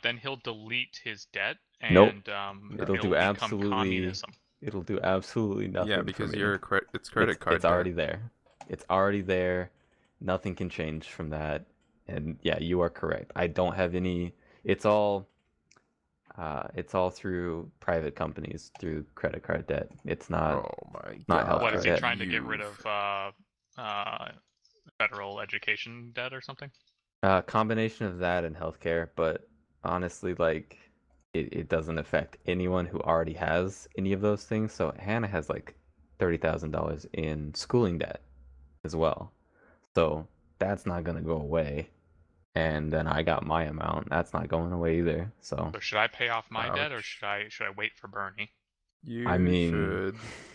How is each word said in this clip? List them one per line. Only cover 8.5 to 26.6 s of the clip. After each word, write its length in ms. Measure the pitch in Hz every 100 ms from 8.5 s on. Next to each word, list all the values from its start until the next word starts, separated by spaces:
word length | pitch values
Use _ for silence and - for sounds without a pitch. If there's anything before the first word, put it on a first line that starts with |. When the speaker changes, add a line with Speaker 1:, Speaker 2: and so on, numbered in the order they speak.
| - -
Speaker 2:
It's 160 | 90 -
already 320 | 92 98 101
there. 500 | 92 92 90 90 90 _ _ _ _ _
Nothing 340 | 90 92 98 87
can 140 | 90
change 400 | - 78 78 -
from 200 | - 80
that. 340 | 76 76 76 - _ _ _ -
And 300 | - 76 -
yeah, 160 | 82 78
you 220 | 82 90
are 80 | 85
correct. 420 | - 82 - - -
I 120 | 90
don't 280 | 78 90 95
have 200 | 90 90
any, 380 | 92 87 87 - _ _
it's 220 | - 98 107
all, 420 | 104 104 101 104 _ _ _ _ _ _ _ _ _ - -
uh, 260 | 80 73 - -
it's 200 | 85 95
all 140 | 92
through 600 | - 98 90 87 82 82 -
private 360 | - 82 76 -
companies, 560 | 80 78 78 80 - -
through 260 | 85 76 76 -
credit 280 | - -
card 240 | - 82 -
debt. 220 | 71 - - -
It's 240 | 85 -
not, 260 | 82 78 73 -
Speaker 3:
Oh 240 | - -
my 240 | - 50 - -
Speaker 2:
not 200 | 82 55
Speaker 3:
God. 140 | -
Speaker 1:
What, 120 | 113 104
is 80 |
he 60 | 95
Speaker 2:
healthcare 40 |
debt. 60 | 80
Speaker 1:
trying 200 | 117 117
to 60 | 92
get 180 | 110
rid 160 | 110 107
Speaker 3:
You've 240 | 104 104 110
Speaker 1:
of, 480 | 104 101 98 98 - _ _ _ -
uh, 40 |
uh, 500 | 110 101 101 - - - _ _ _ _ - -
federal 420 | 107 101 98 104
education 720 | 104 101 - 104 117 120 120
debt 200 | 117 127
or 80 | 131
something? 280 | - 135